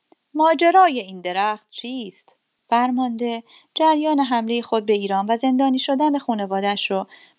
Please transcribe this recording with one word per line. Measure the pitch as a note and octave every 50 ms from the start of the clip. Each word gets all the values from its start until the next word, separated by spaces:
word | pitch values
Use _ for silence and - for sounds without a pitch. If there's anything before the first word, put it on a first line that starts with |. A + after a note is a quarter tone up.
| _ _ _ _ _ _ -
ماجرای | D4+ D#4 D#4+ E4 C4+ F4 E4+ E4+ F#4+ F#4+ E4+ C4+ B3
این | G3 F#3+ F#3+ F#3
درخت | F3 F3+ F3+ F#3+ G3+ G#3+ G#3+ G#3+ - _
چیست؟» | - - - A#3+ C4 C4 A3+ F#3 - - - - - _ _ _ _ _ _ _
فرمانده | A#3 A#3+ B3 B3+ B3 B3+ B3+ B3 A#3 A3+ A#3+ A#3 A#3 A3+ - _ - - _ _ _
جریان | - D#4+ D#4+ D#4 D4+ D4+ D#4 D#4 C#4
حملهٔ | C4+ A#3+ B3+ A#3 A3 A3 A#3 A#3+
خود | A3+ - A#3 A3 G#3
به | A3
ایران | G#3+ G#3 G3+ G3 G3 G3 G3 G#3
و | A#3
زندانی | A3+ - C4 B3+ B3+ C4+ C4+ B3+ C4
شدن | - - C#4 C4+ D4+ D4+ C#4+ C#4
خانواده‌اش | - - A3+ G#3 G3+ F#3+ F#3+ G3 G3 G3+ G3+ G3+ - -
رو | G3 F#3+ G3 - - - - _ _